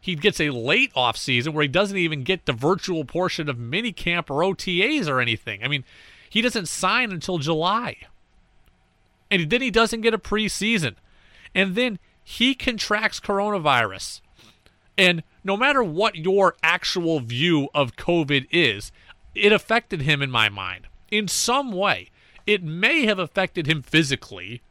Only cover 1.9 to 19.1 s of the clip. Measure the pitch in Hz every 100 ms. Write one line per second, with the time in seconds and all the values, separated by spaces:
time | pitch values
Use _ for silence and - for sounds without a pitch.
1.9 | 196 165 156 127 185 - 120 139 185 -
2.9 | 165 139 165 180 - 151 120 117 160 233
3.9 | 185 - 175 165 143 185 190 - 175 214
4.9 | 302 165 131 120 110 - 101 120 143 -
5.9 | - - - - 214 240 226 170 - 185
6.9 | 220 247 180 - 180 139 160 170 214 220
7.9 | - - - _ _ _ _ _ _ _
8.9 | _ _ _ _ 196 156 233 254 202 226
9.9 | 226 220 220 - 208 214 - 208 233 139
10.9 | - _ _ _ - - - 196 185 247
11.9 | 190 _ _ - - 247 269 - 226 -
12.9 | 208 214 - - 196 208 202 151 127 110
13.9 | 95 - - _ _ - _ _ _ _
14.9 | - 185 170 - _ 185 202 262 277 208
15.9 | 156 214 180 165 196 185 - 160 180 -
16.9 | 185 170 160 117 120 170 156 139 147 131
17.9 | - - 175 143 143 131 165 147 101 -
18.9 | - -